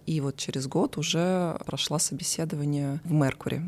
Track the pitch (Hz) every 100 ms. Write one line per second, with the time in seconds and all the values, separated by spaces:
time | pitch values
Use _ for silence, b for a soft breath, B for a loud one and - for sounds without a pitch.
0 | - 156 139 - - 139 135 160 - -
1 | 160 160 180 185 175 - - 135 - 151
2 | - 135 - - 165 151 147 143 139 143
3 | 170 156 135 - - 131